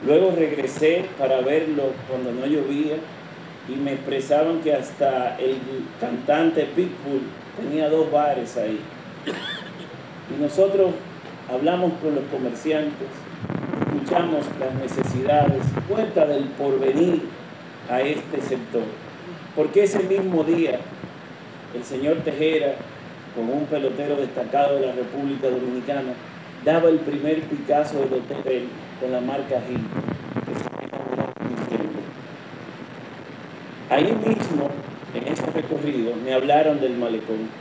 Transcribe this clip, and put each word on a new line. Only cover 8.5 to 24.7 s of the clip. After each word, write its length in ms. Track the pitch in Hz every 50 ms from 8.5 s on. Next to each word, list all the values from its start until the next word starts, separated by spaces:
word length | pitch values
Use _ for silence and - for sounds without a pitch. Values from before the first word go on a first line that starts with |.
| -
ahí. 220 | 120 107 107 110 104 - - - - - - - - -
Y 1160 | - - - - - - - - - - - - - - - - - - - - - 131 139
nosotros 500 | 147 143 - 190 196 196 196 196 190 180 160 147 - - - - - - - - - -
hablamos 400 | 127 127 143 165 180 180 180 170 - -
con 140 | 156 156 147
los 80 | 139 135 -
comerciantes, 760 | 147 131 127 120 113 - - 156 156 151 151 147 147 - 135 135 - - - - - - - - - - - - - -
escuchamos 640 | - - - - 143 - 180 175 170 165 160 147 139 143 -
las 160 | - 135 131 131
necesidades, 840 | 131 135 123 - 135 123 - - 123 131 139 147 147 143 139 139 135 127 - - - - -
puerta 360 | 202 220 214 - - 180 156
del 200 | 147 143 135 139
porvenir 800 | 131 - - 143 139 135 131 135 131 135 147 175 180 170 151 - - - - - - - - - - - - - 117
a 120 | 120 127
este 400 | 135 143 151 - - - 156 139
sector. 420 | - - 131 123 113 - - 120 107 107 - - - - - - - 180 175 - - - -
Porque 280 | 151 156 151 - 196 208
ese 160 | 196 208 202
mismo 460 | 185 180 196 202 190 190 180 160 151
día, 340 | 156 170 170 165 143 123 - - - - - - - - - - - - - - - - - - - -
el 80 | 120 120
señor 360 | - 135 127 139 151 165 160
Tejera, 560 | - 156 139 - 156 160 160 156 143 139 - - - - - - - - - - - - -
con 140 | 120 113 117
un 160 | 135 147 147
pelotero 500 | 139 156 143 135 131 120 135 143 143 147
destacado 640 | 139 135 123 - 131 120 113 131 143 143 143